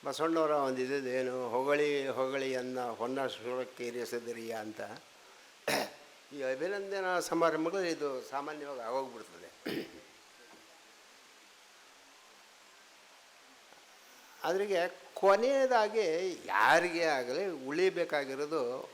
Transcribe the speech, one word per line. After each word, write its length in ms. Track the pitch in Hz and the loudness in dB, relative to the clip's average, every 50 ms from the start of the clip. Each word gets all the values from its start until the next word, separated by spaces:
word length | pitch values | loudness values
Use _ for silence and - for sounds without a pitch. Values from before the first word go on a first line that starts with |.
| - | -6
ಬಸವಣ್ಣವರ 440 | 143 135 131 151 165 165 165 160 151 | -6 -2 0 0 2 4 4 4 4
ಒಂದು 300 | 151 147 135 131 131 127 | 4 4 2 2 0 0
ಇದಿದೆ 300 | 127 127 143 143 135 127 | -2 -2 -2 -2 -2 0
ಏನು, 380 | 127 131 127 127 123 127 127 120 | -2 0 0 0 -2 -4 -4 -2
"ಹೊಗಳಿ 600 | 110 123 131 143 147 147 147 147 143 143 135 135 | 0 0 2 2 2 4 4 2 2 0 -2 -2
ಹೊಗಳಿ 480 | 120 120 131 131 135 139 135 131 131 | -2 -2 -2 -2 -2 -2 -2 -2 -2
ಅನ್ನ 240 | 127 123 127 127 127 | -4 -4 -4 -4 -4
ಹೊನ್ನ 460 | 123 123 113 104 113 120 131 135 135 | -4 -4 -4 -4 -4 -2 -2 -2 -2
ಸುರಕ್ಕೆ 600 | 123 - - 110 120 127 127 127 120 - - 123 | -4 -4 -6 -8 -6 -4 -4 -6 -6 -8 -8 -8
ಇರಿಸಿದಿರಿಯ" 680 | 120 117 123 120 110 120 120 113 117 117 117 113 113 | -6 -6 -6 -6 -4 -6 -6 -6 -6 -10 -8 -8 -8
ಅಂತ. 280 | 113 110 107 107 107 104 101 101 110 - - - - - - - - - - - - - - - - - - - - - - - - - - - | -6 -6 -8 -8 -10 -10 -10 -10 -12 -16 -18 -20 -20 -20 -20 -20 -20 -20 -20 -20 -20 -10 -4 -2 -2 -2 -2 -4 -8 -18 -20 -20 -20 -20 -20 -16
ಈ 100 | 143 147 | -10 -4
ಅಭಿನಂದನಾ 800 | 135 131 135 131 156 185 202 202 196 196 196 196 190 185 180 175 | -2 -2 -2 0 -2 -4 -2 -4 -6 -4 -4 -2 -2 0 0 0
ಸಮಾರಂಭಗಳು 640 | 160 165 175 165 165 165 156 156 156 170 175 196 185 | 0 0 2 4 4 4 4 2 -2 0 0 0 -2
ಇದು 380 | 175 160 143 147 143 135 127 | -2 -2 -2 -2 -4 -4 -4
ಸಾಮಾನ್ಯವಾಗಿ 580 | 117 - 135 135 143 151 151 151 143 143 139 127 | -8 -6 -6 -6 -6 -6 -10 -10 -10 -10 -10 -8
ಆಗೋಗ್ಬಿಡ್ತದೆ. 560 | 113 113 123 135 135 127 117 113 101 92 87 85 90 87 - - - - - - - - - - - - - - - - - - - - - - - - - - - - - - - - - - - - - - - - - - - - - - - - - - - - - - - - - - - - - - - - - - - - - - - - - - - - - - - 262 262 - - - - - - - - - - - - - - - - - | -6 -4 -2 -2 -4 -4 -8 -14 -16 -16 -18 -18 -18 -20 -20 -12 -8 -6 -6 -6 -6 -8 -12 -20 -20 -20 -20 -20 -20 -20 -20 -20 -20 -20 -20 -20 -20 -20 -20 -20 -20 -20 -20 -20 -20 -20 -20 -20 -20 -20 -20 -20 -20 -20 -20 -20 -20 -20 -20 -20 -20 -20 -20 -20 -20 -20 -20 -20 -20 -20 -20 -20 -20 -20 -20 -20 -20 -20 -20 -20 -20 -20 -20 -20 -20 -20 -20 -20 -20 -20 -20 -20 -20 -20 -20 -20 -20 -20 -20 -20 -20 -20 -20 -20 -20 -20 -20 -20 -20 -20 -16 -6
ಅದ್ರಿಗೆ 640 | - 156 175 190 202 208 196 170 175 180 - - - - - | -2 0 2 2 2 2 2 2 2 0 -4 -10 -18 -14 -6
ಕೊನೆಯದಾಗಿ 1300 | - - 196 196 202 226 262 277 269 262 262 254 226 214 208 208 226 208 170 156 170 185 185 165 - - | 4 6 8 8 8 6 4 4 4 4 6 6 4 4 4 2 0 2 2 2 0 0 -2 -4 -6 -6
ಯಾರಿಗೇ 580 | - 95 98 110 123 147 170 175 180 165 170 170 | -2 2 4 8 8 8 8 6 4 0 2 2
ಆಗಲಿ 600 | 160 151 131 123 120 127 160 202 196 175 139 131 | 2 2 2 0 -2 -2 -2 -2 -4 -4 -6 -6
ಉಳಿಬೇಕಾಗಿರೋದು 1200 | 131 147 165 185 190 170 175 170 160 - 147 139 131 135 131 147 151 160 156 127 120 127 139 - - | -4 0 4 4 4 4 2 -2 0 0 -2 0 -2 -4 -4 -4 -2 0 -2 0 -2 -4 -6 -8 -10